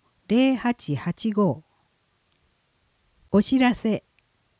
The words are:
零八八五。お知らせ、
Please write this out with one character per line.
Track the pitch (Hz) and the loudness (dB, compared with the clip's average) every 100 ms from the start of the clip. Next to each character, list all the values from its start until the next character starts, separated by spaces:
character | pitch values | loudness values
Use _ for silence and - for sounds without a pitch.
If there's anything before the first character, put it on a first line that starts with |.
| _ _ - | _ _ -2
零 | 220 262 262 | 2 2 0
八 | 247 240 - 139 | -2 -4 -4 -6
八 | - - 220 | -6 -6 -4
五。 | 208 196 135 - _ _ _ _ _ _ _ _ _ _ _ _ _ _ _ _ | 0 0 0 -8 _ _ _ _ _ _ _ _ _ _ _ _ _ _ _ _
お | 196 | 0
知 | 208 262 | 2 2
ら | 254 | 2
せ、 | 214 226 208 - _ _ _ _ | 2 -2 -4 -6 _ _ _ _